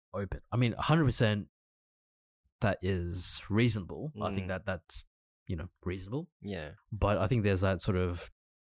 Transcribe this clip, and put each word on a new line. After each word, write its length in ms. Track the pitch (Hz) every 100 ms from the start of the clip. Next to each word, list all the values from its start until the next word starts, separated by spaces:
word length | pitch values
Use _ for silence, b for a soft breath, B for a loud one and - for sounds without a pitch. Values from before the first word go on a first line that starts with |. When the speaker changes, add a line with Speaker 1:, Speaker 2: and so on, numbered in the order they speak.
| _
Speaker 1:
open. 260 | 95 101 - -
I 40 | 117
mean, 180 | 123 -
a 60 |
hundred 220 | - 160
percent, 420 | 143 - 113 104 95 _ _ _ _ _ _ _ _ _ _ -
that 180 | 104 -
is 580 | 92 95 85 90 85 - -
reasonable. 640 | 101 120 110 85 71 139 107
I 140 | 90
think 100 | 98 92
Speaker 2:
Mm. 20 |
Speaker 1:
that 180 | 95 98
that's, 380 | 90 - - - _ _ _ -
you 100 | -
know, 120 | 92 _
reasonable. 440 | 92 95 95 131 175 _
Speaker 2:
Yeah. 280 | 101 92 76 98 -
Speaker 1:
But 240 | 104 101 101
I 80 | 95
think 160 | 123
there's 200 | 104 95
that 180 | 95 92
sort 160 | - 92
of 340 | 90 85 - - _ _